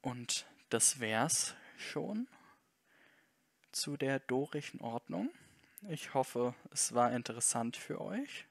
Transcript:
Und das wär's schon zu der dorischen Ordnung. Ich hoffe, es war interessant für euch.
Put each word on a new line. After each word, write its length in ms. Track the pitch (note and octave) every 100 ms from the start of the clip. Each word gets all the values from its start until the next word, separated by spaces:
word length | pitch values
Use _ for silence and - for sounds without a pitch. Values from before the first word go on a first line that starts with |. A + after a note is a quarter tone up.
Und 440 | C3 B2 A#2+ - - - _
das 300 | A2+ - C3
wär's 560 | A2 A2 C#3 - - - - -
schon 500 | - - F#3+ G#3+ B3+ - - _ _ _ _ _ - _ _ _ _ _ _
zu 260 | - - C#3+
der 220 | C#3 C3+
dorischen 640 | - B2+ D3 D3 - C3
Ordnung. 480 | A#2 A#2 - F3 B3+ F4 - - - - G3+
Ich 240 | D#3 -
hoffe, 420 | C#3 C3 B2 B2 A#2+ -
es 220 | - -
war 180 | A#2+ A#2+
interessant 680 | B2 - A#2 A2+ A#2+ A#2 -
für 240 | - -
euch. 440 | - G#3+ C#4+ - -